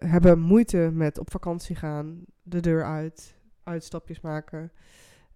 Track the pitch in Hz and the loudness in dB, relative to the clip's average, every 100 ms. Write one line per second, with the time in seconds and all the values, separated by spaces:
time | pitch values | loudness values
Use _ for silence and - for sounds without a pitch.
0 | 170 170 175 165 165 214 240 180 165 160 | 2 6 8 6 6 4 4 2 0 0
1 | 151 - - 185 175 175 - 170 156 147 | -2 -2 -10 -8 -8 -8 -8 -10 -8 -8
2 | 151 170 180 _ - 175 170 160 151 156 | -10 -14 -20 _ -8 -4 0 0 0 -6
3 | 156 - - _ _ _ - 170 - 165 | -8 -12 -20 _ _ _ -12 -12 -10 -14
4 | - 165 160 151 151 160 165 - - - | -14 -14 -8 -10 -10 -14 -14 -18 -20 -20
5 | - _ _ | -20 _ _